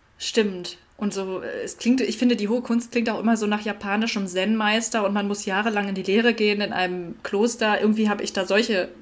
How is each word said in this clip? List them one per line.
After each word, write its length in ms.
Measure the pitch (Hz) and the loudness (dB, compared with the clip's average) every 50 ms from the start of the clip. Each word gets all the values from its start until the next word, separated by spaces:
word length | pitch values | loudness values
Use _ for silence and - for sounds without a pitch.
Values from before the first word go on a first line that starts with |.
| _ _ _ - | _ _ _ -12
Stimmt. 580 | - - - 233 214 202 190 180 175 - - - _ _ _ - | -10 -2 0 2 2 0 -2 -6 -10 -12 -14 -18 _ _ _ -6
Und 160 | 214 202 196 | -4 -4 -4
so, 280 | 196 190 190 185 - | -4 -6 -6 -6 -6
äh, 200 | - - - 104 - | -6 -8 -8 -6 -8
es 140 | - - - | -8 -8 -4
klingt, 240 | - 233 254 262 | 2 2 2 2
ich 160 | 240 - 220 - | 2 -2 -2 2
finde, 180 | 240 247 240 | 2 2 2
die 120 | 208 208 196 | 2 0 0
hohe 140 | 233 254 | 0 -2
Kunst 300 | 247 - 233 240 233 - | 0 0 -2 -2 -2 -2
klingt 180 | - 247 226 233 | -2 -2 0 0
auch 100 | 214 - | -2 0
immer 180 | 202 233 226 214 | 2 2 2 2
so 80 | 214 | 2
nach 160 | 208 208 208 | 0 -2 -2
japanischem 640 | 208 214 202 - - 202 202 214 220 220 - 208 196 185 | -2 -4 -6 -6 -4 -2 -2 0 0 -2 -2 -4 -4 -2
Zen-Meister 800 | 180 185 185 208 220 220 214 208 214 220 226 - - 226 202 | -2 -2 0 2 2 2 2 2 2 2 0 0 -2 0 0
und 80 | 202 202 | 2 0
man 140 | 208 202 202 | 0 0 0
muss 180 | 202 202 - | -2 -4 -4
jahrelang 420 | 208 185 196 214 233 208 202 202 196 | -2 0 0 0 0 0 0 -2 -2
in 60 | 196 | -2
die 80 | 190 180 | -4 0
Lehre 300 | 196 190 226 226 240 226 | 2 2 4 4 4 2
gehen 260 | 226 214 208 208 208 | 4 2 2 2 2
in 120 | 208 - - | -2 -2 -2
einem 420 | - 185 180 180 180 175 165 - - - | -2 -2 -2 -2 -4 -6 -10 -12 -10 -8
Kloster. 560 | - - 196 226 240 233 - 226 214 208 - | -4 0 2 2 2 2 0 0 2 2 4
Irgendwie 300 | - 214 214 220 220 208 | 4 2 4 4 2 0
habe 140 | 208 202 - | 0 0 -4
ich 100 | - - | -4 -2
da 120 | 196 185 | -2 0
solche 440 | 185 190 214 208 233 214 180 175 - - - | 2 2 2 4 4 2 0 0 -2 -6 -16